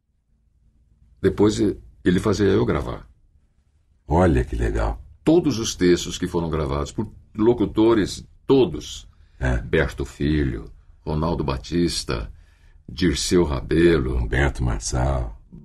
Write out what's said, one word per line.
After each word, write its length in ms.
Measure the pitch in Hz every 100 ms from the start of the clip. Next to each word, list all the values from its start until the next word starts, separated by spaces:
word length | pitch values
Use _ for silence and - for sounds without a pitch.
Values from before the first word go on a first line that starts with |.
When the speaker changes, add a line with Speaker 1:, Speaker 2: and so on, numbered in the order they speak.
| _ _ _ _ _ _ _ _ _ _ _ -
Speaker 1:
depois 380 | 95 - 104 107
e-, 180 | 101 - - - 95
ele 140 | 92
fazia 280 | 110 95 98
eu 180 | 104 120
gravar. 400 | 76 64 57 - _ _ _ _ _ _ _ _ _ -
Speaker 2:
Olha 360 | 78 92 65 62
que 100 | 57
legal. 460 | 58 - 53 - - -
Speaker 1:
Todos 380 | - 175 156 110
os 160 | 110 -
textos 420 | 90 85 87 -
que 100 | 90
foram 220 | 85 85
gravados 440 | 78 69 71 69
por 180 | - 104 - - 107
locutores, 880 | 110 120 92 110 113 113 82 - - _ -
todos. 580 | 135 101 76 - - - _ _ -
Speaker 2:
É. 200 | 65 64
Speaker 1:
Berto 480 | 64 80 73 - -
Filho, 680 | - 73 76 69 57 - - _ - -
Ronaldo 380 | 76 82 78
Batista, 880 | 69 67 - 85 85 - - 60 - - - _ - - -
Dirceu 560 | 76 90 73 - 87
Rabelo. 720 | 76 64 - 76 85 80 64 58
Speaker 2:
Humberto 460 | 57 64 69 -
Marçal. 720 | 62 58 - 65 65 65 60 - - -